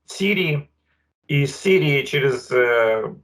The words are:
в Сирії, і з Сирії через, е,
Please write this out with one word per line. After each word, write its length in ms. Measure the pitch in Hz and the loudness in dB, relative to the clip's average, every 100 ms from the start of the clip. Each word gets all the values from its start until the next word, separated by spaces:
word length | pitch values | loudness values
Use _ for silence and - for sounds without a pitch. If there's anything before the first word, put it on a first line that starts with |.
в 80 | - | -14
Сирії, 560 | - 196 190 165 147 - _ _ _ _ _ - | -4 -2 0 -2 -4 -6 _ _ _ _ _ -4
і 200 | 143 139 | -2 -2
з 80 | |
Сирії 500 | - 196 190 156 139 | -2 2 2 2 0
через, 480 | 127 143 135 123 - | 0 0 0 -2 -2
е, 520 | 127 120 117 113 110 110 - | 0 2 2 2 0 -4 -12